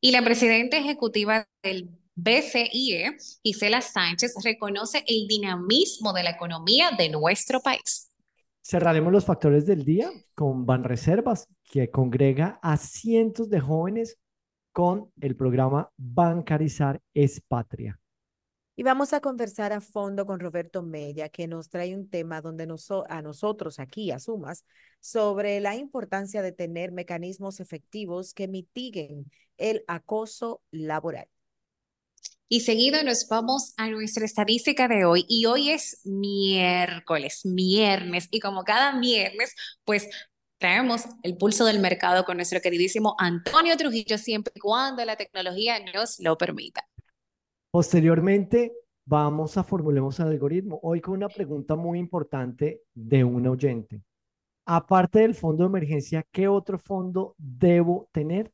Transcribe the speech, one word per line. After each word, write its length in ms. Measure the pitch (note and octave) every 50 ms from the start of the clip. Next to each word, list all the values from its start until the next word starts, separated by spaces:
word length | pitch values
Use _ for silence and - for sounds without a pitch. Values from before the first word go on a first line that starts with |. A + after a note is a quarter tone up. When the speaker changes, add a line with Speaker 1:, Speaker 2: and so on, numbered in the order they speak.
Speaker 1:
Y 80 | - B3+
la 120 | B3+ B3 A#3+
presidenta 540 | A#3 A#3 A#3 A#3+ A3+ A3+ A3+ A#3+ B3 C#4
ejecutiva 680 | D#4 C#4 C#4+ D4 D4 A#3+ A3+ A3 G#3+ G#3 G#3 A3 A3 G#3+ _ _ _
del 300 | - G3 F#3+ F#3 F3 F3 E3+ _ _ _ _
B 260 | F3 E3+ G#3+ A#3 C#4
C 260 | D4+ D4+ - A#3+ A#3 - -
I 200 | A#3+ C4 B3+ F#3+
E, 240 | E3 F3 A#3+ D4+ - - - - _ _
Gisela 380 | A3 G3 - G#3 G#3 A3 B3+
Sánchez, 520 | B3 - - G3+ F3+ E3+ F3 E3+ - A#3+ A#3+ G3+ F#3+
reconoce 600 | A#3 A3 A3+ G#3+ G3+ G3 G3+ A3 A3 - D4 -
el 220 | - A#3 A3 G#3
dinamismo 840 | G3 G#3+ G#3 G3+ G3 F#3 F3 F3 F#3 A3 C#4+ G4 - - - A3 G#3
de 120 | F#3 F3+ F3
la 80 | E3+
economía 580 | E3+ - F3 E3+ E3+ D#3+ D#3+ F#3 A3 C#4 E4+ F4 C4+
de 120 | G3+ F3 D#3+
nuestro 520 | D#3 D3+ D3+ E3+ G3 - - - B3+ C4
país. 480 | - C4+ B3+ - - - - - - _ _ _ _ _ _ _ _ _ _ _ _
Speaker 2:
Cerraremos 500 | - - F3 F3+ E3+ D#3+ D#3+ D#3 E3+ F#3
los 120 | G3+ F3+
factores 420 | - F3 - - D3+ C#3+ D3 D3
del 180 | F#3 G3+ D#3+ C#3
día 240 | C#3 D#3+ F#3+ C4 F4+ F#4 - _ _ _
con 320 | - D3+ C#3 C3 B2+ B2+
Banreservas, 840 | B2 B2+ B2+ B2 A#2+ B2 A#2 - D#3 E3+ G#3 - C#4 A3+ - - _ _ _
que 300 | _ _ - C#3+ B2+ A#2
congrega 680 | - C3+ C3 B2+ A#2 C3+ C#3+ C3+ C3 C3+ D#3 F#3+ - - -
a 140 | E3+ D3+
cientos 720 | D3 - - - - - A3+ A3+ A3+ A3+ A3 - - A3+
de 120 | G#3+ G#3 E3
jóvenes 580 | C3 C#3 D#3 D#3+ E3 F#3 G#3 A3+ A3+ A3+ - _ _ _ _ _ _ _ _ _ _ _
con 400 | _ - F3 F3 F#3 G#3 G#3 _ _ -
el 160 | - C#3 B2+
programa 560 | - C3+ B2+ A#2+ B2+ C3 C3 C#3 C#3+ - - _
Bancarizar 1040 | - C3 B2 A#2+ D3 E3+ E3+ E3 E3+ - - D#3+ D3 D#3 D#3 - - D3 C#3 C#3 - _ _ _
es 280 | D3+ C#3+ C#3 - -
Patria. 580 | _ _ B2 A#2+ A2+ _ - - A2+ A2 G2+ _ _ _ _ _ _ _ _ _ _ _ _ _ _ _ _
Speaker 3:
Y 80 | - B3
vamos 300 | C4 C4 C4+ C#4+ C#4 -
a 60 | D4
conversar 540 | D4 C#4 C4 A#3 A#3+ G#3 - - G#3 G3+ G#3+
a 80 | G#3
fondo 440 | G3+ - - G#3 G3+ G3 G3 G3 G3
con 120 | G3 G3 F3+
Roberto 440 | F3+ F3 D#3 F3 E3+ E3+ - F#3+ F3
Mella, 440 | E3 D#3+ D3+ D3 D3 D3 D#3 D3+
que 200 | D3+ _ - E3+
nos 220 | E3 E3 E3 D#3 D#3+
trae 280 | - F3 F3 F3+ F#3+
un 100 | G3 G3
tema 320 | G3 - E3+ E3 E3 E3 D#3+
donde 280 | D3+ E3 D#3+ D#3+ D#3+
noso-, 360 | D#3+ E3 D#3+ - - G3 F#3+ - -
a 120 | D#3+ E3
nosotros 580 | D3+ D3+ D3+ D3 - G#3+ G#3+ G#3+ G#3+ E3 - -
aquí, 320 | C#3 C3 - G#3 G#3+ F#3
a 80 | C3 C3
Sumas, 440 | - - A3+ G#3 D3+ C#3 F3 - _ _ _ _ _ _ _ _
sobre 580 | _ - - A#3 G#3+ G#3 G3+ G3 G#3 G#3 G3+ G3+
la 160 | G#3 G3 G#3
importancia 680 | A#3+ C#4+ C#4+ _ C4 G#3+ F#3+ - G3 G3+ G3 G3 G#3+ F#3+
de 80 | F#3
tener 400 | F3+ - F3+ E3 E3+ E3+ F3 F3+
mecanismos 680 | F3 F3+ F3 F3 F3+ E3 F3 F3+ F#3+ F#3 G3 G3 G3 G3
efectivos 720 | F#3 - - D#3 _ _ - G#3+ G#3 F3+ F3 F3+ F#3 F#3 -
que 140 | - G3
mitiguen 840 | F#3+ F#3+ F#3+ F3+ _ _ B3 B3+ B3+ G#3+ F#3+ D3+ C#3+ D3 C#3+ C#3+ C#3+ _ _ _ _ _
el 260 | _ - A3 A3 - -
acoso 760 | - E3+ E3 _ - G#3+ G#3+ A3 G#3+ - - A#3+ A#3 A3+ - _ _
laboral. 560 | - D#3+ D#3 D#3 D3+ D#3 D3+ E3+ D3+ - - _ _ _ _ _ _ _ _ _ _ _ _ _ _ _ _ _ _ _ - - _ _ _
Speaker 1:
Y 140 | _ A3+ A#3+
seguido 420 | A#3 - A3 A3 A#3+ C4+ C#4 D#4 D4+
nos 240 | C4 A#3+ - -
vamos 460 | - A3 A3+ A3+ A#3 C4 C#4 C4+ - -
a 140 | - A3 A3
nuestra 340 | A3 G#3+ A3 G#3+ - A3+ A3
estadística 640 | G#3+ - - G#3 G#3 A3+ A#3+ - - C#4 - B3+
de 160 | A#3+ A#3 G#3 F#3
hoy. 220 | F3 E3+ F3+ F3+
Y 180 | - A#3 A3+ A3+
hoy 260 | A#3 A#3+ C#4 C#4+ C#4+
es 300 | D#4 D#4 - - - - _
miércoles, 1400 | G3+ G3 G3 G3+ G3+ G3+ G3 G3 G3 F#3+ F#3 F#3 F3+ F3+ F3+ F3+ E3+ E3+ E3 - - E3+ D3+ C#3 - - - -
viernes. 840 | F#3+ F3+ F#3 F#3 F#3 F#3+ G#3+ A3 G3+ G3 F#3+ F3+ F3 F3 F3 F3 -
Y 80 | - A3+
como 240 | - G3 G3 F#3+ F#3
cada 340 | - G#3 A#3 C4+ C#4+ C#4 B3+
viernes, 560 | A#3+ B3 A#3+ G#3+ F#3+ G3 G3 G#3 A#3+ B3 - - - - - _ _
pues 240 | - G#3 G3+ G#3 G3+ - - - _ _ _ _ _ _
traemos 480 | _ F#3 F3+ F3+ A3 C4 B3 A#3 A3+ A#3 - - - -
el 140 | F3+ F3
pulso 260 | F3+ F#3+ G#3+ G#3+ - A#3
del 160 | A3 G#3+ G#3
mercado 460 | G3 F3+ F#3 F#3 - F3+ F3+ F#3 F#3
con 100 | F#3 F3+
nuestro 240 | F3 F3 F3 F3+ F#3
queridísimo 560 | - F#3 F3 E3+ F3+ F#3+ - A3+ G#3+ G#3+ -
Antonio 600 | - F#3 F3 E3+ E3+ F3 - - D#4 E4 E4+ E4
Trujillo, 400 | E4 D#4+ C#4+ A3+ A3+ G#3+ - G#3+
siempre 340 | G#3 G#3+ - A3 G#3+ G#3+ - _
y 60 | -
cuando 460 | - G3+ A3 A#3+ C4+ C4+ C4 A#3+ A#3
la 100 | A3 G#3+
tecnología 600 | G#3+ G#3 - _ F#3+ F#3 F3+ F3+ F#3+ A3 A#3 A#3 G#3+ G3 F#3 F3
nos 260 | G3 A3+ A3+ - -
lo 180 | F3+ E3 D#3+
permita. 460 | D#3+ F3 F3 D#3+ - - - _ - - _ _ - _ _ _ _ _ _ _ _ _ _ _ _ _ _
Speaker 2:
Posteriormente, 1040 | - F3 E3+ - - E3+ D#3 E3 E3 E3 D#3+ F#3+ G3 G#3 G3 G3 - A#3 A#3+ A#3 A#3 - _ _ _ _ _
vamos 500 | C3 D3 D3+ D3 D3 D3 D#3 D#3+ D3+ -
a 80 | G3 F#3
Formulemos 560 | - G3 F#3 D#3 D3+ D3 C#3 C3 C3+ C3+ -
el 80 | E3+
Algoritmo. 500 | D#3 D#3 C#3+ C#3 C#3+ D#3+ F#3 F#3+ G#3 D#3 D3+ -
Hoy 160 | E3 E3 E3+
con 140 | E3 F#3 F#3+
una 160 | F#3+ G3+ G3+
pregunta 480 | G3+ - F#3+ C#3 D3+ C#3+ C#3 - D#3
muy 200 | D#3 E3+ E3+ E3+
importante 840 | F3 F3+ E3+ - F3 D3 - - C3+ B2+ B2+ A#2+ - D3+ D3+ D3+ - _ _ _
de 300 | A#2+ A2+ A2+ C#3 C3+ B2+
un 240 | B2 A#2+ B2 B2
oyente. 540 | B2+ B2+ B2+ C#3+ C#3 B2 A#2 G#2+ _ G#2+ G#2 - _ _ _ _ _ _ _ _ _ _ _ _
Aparte 540 | - E3+ E3+ - _ F#3 F#3 F3+ F3 - G#3+
del 140 | A3 A3 G#3+
fondo 300 | - - E3 D#3 D#3+ F3
de 60 | F#3
emergencia, 560 | G3 F#3+ D#3 D3 D#3 D3 C#3 - - D#3+ D#3+ _
¿qué 200 | _ F#3 F#3+ G3
otro 280 | G3+ G3 F#3 - F#3+
fondo 580 | F3+ _ - G3 F#3+ F#3 F#3 F3+ F#3+ F#3+ - -
debo 720 | _ D#3 C3+ B2 B2 - F3 F3 F3 E3+ E3+ F3 F#3 - _
tener? 400 | _ D#3+ D3 D#3 E3+ G3 A3 -